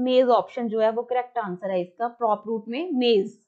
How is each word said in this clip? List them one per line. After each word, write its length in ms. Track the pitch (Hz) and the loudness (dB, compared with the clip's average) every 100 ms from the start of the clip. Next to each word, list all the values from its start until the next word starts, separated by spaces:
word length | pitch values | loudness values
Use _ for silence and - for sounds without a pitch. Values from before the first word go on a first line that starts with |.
maize 280 | 254 254 247 | 2 4 6
option 360 | 226 - - 240 | 4 2 -6 -4
जो 120 | 220 | 0
है 100 | 220 | 0
वो 100 | 226 | 0
करेक्ट 340 | 240 247 247 240 | -2 -4 -4 -6
आंसर 320 | 208 180 196 | -6 -6 -4
है 100 | 185 | -4
इसका, 260 | 175 - 233 | -4 -6 -8
प्रॉप 340 | 233 233 208 208 | -2 0 0 -2
रूट 180 | 226 220 | -6 -6
में 220 | 240 359 | -6 -4
मेज। 440 | 254 247 214 196 - | 0 4 2 2 -8